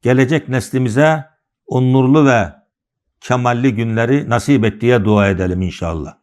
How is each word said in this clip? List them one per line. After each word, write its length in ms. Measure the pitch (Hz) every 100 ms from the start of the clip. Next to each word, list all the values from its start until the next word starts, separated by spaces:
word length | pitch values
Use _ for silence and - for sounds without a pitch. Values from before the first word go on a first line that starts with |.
Gelecek 460 | 123 127 131 156 -
neslimize 760 | 131 - 131 127 113 151 156 143 _ _ _ -
o 160 | 127
nurlu 440 | 127 131 127 151 139
ve 260 | 120 87 - _ _ _ _ _ _
kemalli 540 | - 127 123 120 135
günleri 560 | 110 113 110 117 139 -
nasip 340 | 117 110 139
et 160 | 110 -
diye 240 | 117 123
dua 240 | 104 107 98
edelim 340 | 92 92 90
inşallah. 540 | 92 - 85 82 71 -